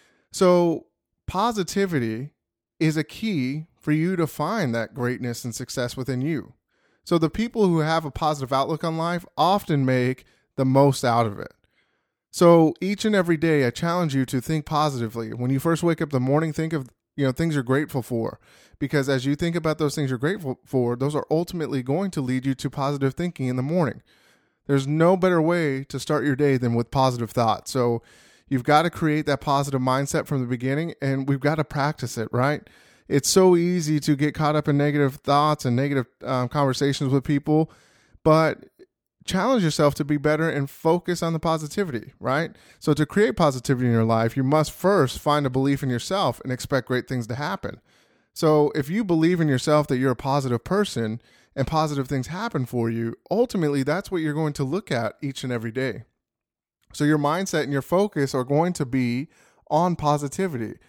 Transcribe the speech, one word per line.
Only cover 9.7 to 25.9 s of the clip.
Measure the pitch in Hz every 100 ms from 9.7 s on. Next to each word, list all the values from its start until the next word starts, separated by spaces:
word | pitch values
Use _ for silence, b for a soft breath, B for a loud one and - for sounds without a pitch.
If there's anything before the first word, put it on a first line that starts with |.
| 147 131
make | 127 123 131 _ _ _ -
the |
most | 131 135 143 135
out | 123 117 117
of | 101
it. | - _ _ _ _ _ _ _ _
So | - 175 170 160 -
each | 185 202
and | 220
every | 202 175 160
day, | 165 151 123
I |
challenge | - 170 175 165 135
you | 131
to | 135
think | - 160 147
positively. | 151 151 131 113 113 110
When | 113 123
you | 135
first | 165 165
wake | 170 160
up | 156
in | 139
the | 127
morning, | 143 160
think | 151 160
of, | 160 127 _ _ -
you | 135
know, |
things | 127 165
you're | 147
grateful | 120 131 151 139
for, | - 120 113 - b b b -
because | 139 147 135
as | 135 131
you | 143
think | 170 170
about | 160 151
those | 151 147
things | 139
you're | 127
grateful | 143 208 147 123
for, | _ 131 120 120
those | 139
are | 151 -
ultimately | 160 170 175 143 131
going | 123 151 196
to | 165
lead | 127 127 131
you | 131
to | 139
positive | 147 139 143 135 131
thinking | 175 - 131
in | 127
the |
morning. | 131 175 143 - b b b b b b -
There's | 139 135
no | 151 165 190
better | 185 175
way | 160 175 156 135
to | 139